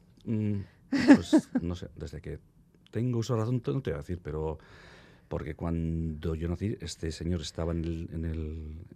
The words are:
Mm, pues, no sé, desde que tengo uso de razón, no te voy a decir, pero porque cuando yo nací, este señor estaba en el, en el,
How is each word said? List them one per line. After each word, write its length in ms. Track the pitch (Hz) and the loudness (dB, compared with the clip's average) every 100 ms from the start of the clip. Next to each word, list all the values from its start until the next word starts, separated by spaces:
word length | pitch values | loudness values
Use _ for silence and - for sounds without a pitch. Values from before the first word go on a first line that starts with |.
| - - | -18 -12
Mm, 360 | 104 110 107 101 - - - | -2 0 2 0 -4 -12 -2
pues, 600 | 269 240 247 - 311 - 269 | 4 10 10 10 4 4 0
no 140 | 85 87 | -2 -4
sé, 140 | - - | -8 -10
desde 240 | 80 78 | -10 -10
que 180 | 78 78 - - - - - | -8 -10 -12 -20 -20 -20 -8
tengo 300 | 107 123 117 | -2 0 0
uso 140 | 113 | 0
de 60 | 117 | 0
razón, 200 | 110 127 - | 2 0 0
no 160 | 135 | -2
te 80 | 135 | -2
voy 40 | 73 | -4
a 60 | |
decir, 200 | 71 87 | -4 -6
pero 360 | 76 76 78 78 - - - - - - - | -4 -4 -2 -4 -10 -20 -20 -20 -20 -20 -8
porque 280 | 80 - - | -6 -6 -4
cuando 800 | 85 85 82 82 80 73 85 80 | -2 0 0 0 -2 -4 -4 -2
yo 120 | 82 | -2
nací, 300 | 87 101 - | -2 -2 -4
este 300 | - - 82 | -8 -6 -6
señor 300 | - 80 90 | -4 -2 -2
estaba 300 | 80 - 82 | -4 -4 -2
en 120 | 85 | -2
el, 260 | 82 82 82 | -2 -4 -6
en 120 | 82 82 | -4 -4
el, 600 | 82 78 80 78 78 - | -4 -4 -6 -10 -12 -14